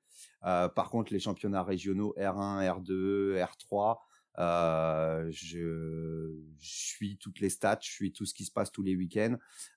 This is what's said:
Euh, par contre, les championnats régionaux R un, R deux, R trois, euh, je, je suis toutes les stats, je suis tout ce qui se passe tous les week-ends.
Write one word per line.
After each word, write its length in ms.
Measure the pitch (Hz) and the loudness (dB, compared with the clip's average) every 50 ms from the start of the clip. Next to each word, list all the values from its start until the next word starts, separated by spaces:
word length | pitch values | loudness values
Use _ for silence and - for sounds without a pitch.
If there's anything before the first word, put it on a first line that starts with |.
| _ _ - - - - _ _ - | _ _ -20 -20 -20 -20 _ _ -2
Euh, 240 | 92 92 87 90 | 0 2 4 4
par 220 | 87 - - 95 - | 2 2 0 -2 0
contre, 240 | - 117 110 - 107 | 0 -2 0 0 -2
les 80 | 95 | -2
championnats 420 | - 110 95 - - 104 98 95 90 | 0 -2 -2 -2 -2 0 0 0 0
régionaux 500 | 95 95 90 92 98 95 98 104 104 - | 0 -2 -2 0 0 0 0 0 -2 -2
R 200 | - 98 98 92 | -2 -2 0 0
un, 320 | 101 98 101 101 98 95 92 | 0 0 0 0 2 2 2
R 120 | 87 90 | 0 0
deux, 600 | 92 90 95 95 92 98 101 101 98 98 98 92 | -2 -2 0 0 2 2 2 4 2 2 2 2
R 140 | 90 87 - | 0 0 -4
trois, 500 | - - - 98 101 101 110 113 - - _ _ _ _ _ - - | -8 -8 -2 0 2 4 2 2 0 -4 _ _ _ _ _ -4 0
euh, 880 | 87 85 85 85 85 82 80 80 80 80 78 80 80 80 80 80 80 82 | 2 4 4 4 4 4 4 4 4 4 4 4 2 2 2 0 -2 -4
je, 1040 | 80 - - 82 82 85 85 82 82 82 80 80 80 80 82 80 80 80 80 80 78 78 78 78 78 | -6 -8 -10 -10 -6 -4 -4 -2 -2 -4 -4 -4 -4 -4 -4 -4 -4 -4 -6 -6 -8 -10 -14 -18 -20
je 160 | 73 76 - - | -16 -14 -10 -8
suis 440 | - - - - - 107 98 101 | -8 -6 -6 -6 -4 -6 -6 -6
toutes 240 | - - 104 92 - | -8 -12 -12 -4 0
les 80 | 101 95 | 0 0
stats, 300 | - - - 101 107 - | 2 2 2 2 2 2
je 100 | - - | -2 -6
suis 220 | - - 101 95 95 | -6 -4 -4 -4 -4
tout 120 | - 104 | -4 -6
ce 80 | 95 - | -6 -6
qui 120 | - 101 | -8 -8
se 60 | - | -6
passe 200 | - 107 101 - | -2 -2 -2 -2
tous 100 | - - | -2 -2
les 140 | 95 95 95 | 0 0 2
week-ends. 400 | 92 92 85 - 107 107 117 123 127 - - - - - - - | 0 0 0 2 2 2 2 0 -2 -6 -12 -16 -16 -16 -16 -8